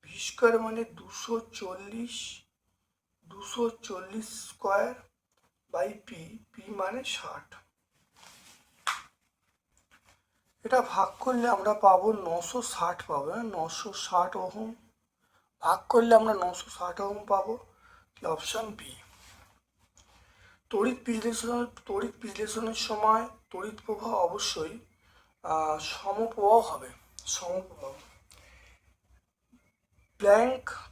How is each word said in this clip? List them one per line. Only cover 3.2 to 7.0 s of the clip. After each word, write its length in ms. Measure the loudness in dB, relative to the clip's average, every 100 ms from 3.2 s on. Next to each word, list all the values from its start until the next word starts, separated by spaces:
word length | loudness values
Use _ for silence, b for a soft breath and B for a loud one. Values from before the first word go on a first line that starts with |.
| _
দুশো 440 | -18 -12 -2 -2
চল্লিশ 800 | -4 -12 -12 -10 -10 -10 -12 -16
স্কয়ার 440 | -8 0 2 0 -4 -18 _ _ _ _ _ _
by 200 | -4 -4 -4 -16
P, 300 | -18 -16 -18 -20
P 80 | -20 -14
মানে 360 | -6 -4 -4